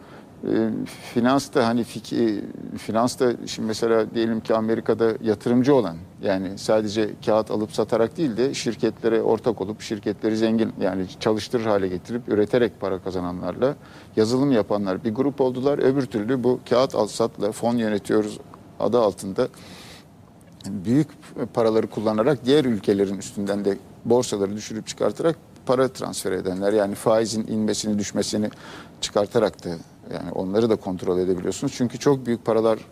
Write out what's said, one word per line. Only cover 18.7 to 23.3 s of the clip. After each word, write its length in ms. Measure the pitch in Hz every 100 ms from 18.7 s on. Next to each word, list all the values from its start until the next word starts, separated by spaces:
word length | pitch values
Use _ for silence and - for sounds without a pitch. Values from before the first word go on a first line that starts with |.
| -
adı 200 | 107 120
altında 480 | 107 - 98 95 123 - - - - - - - - - - - 98
büyük 420 | 101 92 139 151 - - - 117
paraları 340 | 120 113 110 107
kullanarak 580 | - 107 107 123 131 120
diğer 200 | 147 131
ülkelerin 520 | 104 113 98 98 98
üstünden 480 | -